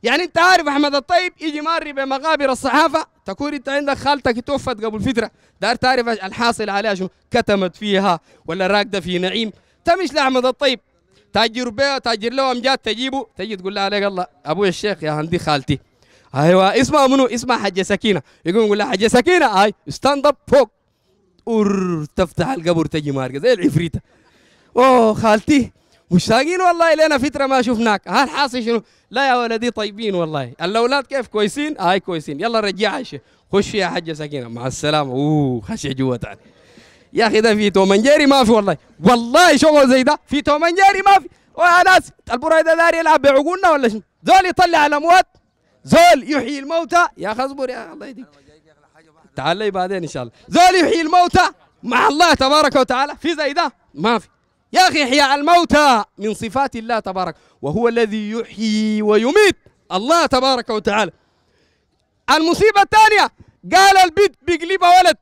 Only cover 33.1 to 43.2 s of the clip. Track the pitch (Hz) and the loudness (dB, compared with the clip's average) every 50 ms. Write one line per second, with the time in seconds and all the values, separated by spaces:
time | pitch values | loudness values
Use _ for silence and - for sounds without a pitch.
33.1 | - 135 _ _ _ _ _ _ - 196 - - - 214 190 170 - 180 175 160 | -16 -18 _ _ _ _ _ _ -2 -2 -2 -2 -4 -4 -4 -4 -4 -6 -8 -8
34.1 | 160 147 156 147 147 139 120 117 117 117 117 131 131 - - 147 151 151 147 135 | -10 -10 -10 -10 -10 -10 -10 -10 -12 -8 -8 -8 -8 -4 -4 -2 -2 -2 -2 -2
35.1 | 123 131 143 147 156 151 143 135 127 120 104 - 220 220 - 143 131 131 135 131 | -4 -4 -2 0 0 0 0 0 -2 -6 -6 -8 -12 -10 -8 -8 -6 -4 -2 -4
36.1 | 123 120 - 110 101 - _ _ _ _ _ _ _ - _ _ _ _ _ _ | -2 -4 -8 -14 -14 -18 _ _ _ _ _ _ _ -20 _ _ _ _ _ _
37.1 | - - 226 220 208 214 220 226 214 208 214 202 - 196 190 190 196 202 220 269 | -4 -2 -2 0 2 2 2 2 0 2 0 0 2 2 2 4 4 2 4 4
38.1 | 294 311 302 277 277 277 254 202 233 220 208 196 165 - _ _ _ _ 151 190 | 4 4 4 4 4 4 4 4 2 2 2 0 -4 -4 _ _ _ _ 2 2
39.1 | 247 240 233 233 247 311 359 349 302 269 - 311 302 294 277 254 254 262 254 247 | 2 2 0 0 2 4 6 6 4 4 4 4 4 4 4 4 4 2 2 0
40.1 | 294 285 _ _ - 285 277 - 294 294 320 339 349 370 392 392 392 381 392 403 | -2 -2 _ _ -6 -4 -2 -2 -2 0 0 -2 0 4 4 4 4 4 2 4
41.1 | 392 381 - - _ _ _ _ _ - 320 359 339 349 359 359 370 359 - - | 4 4 2 -2 _ _ _ _ _ 0 2 4 4 4 4 6 4 4 2 -2
42.1 | - _ _ - 226 240 262 320 320 320 320 320 320 330 330 339 330 330 330 320 | -20 _ _ -10 -8 -6 -2 2 2 2 4 2 2 2 2 2 2 0 2 2
43.1 | 302 302 | 2 4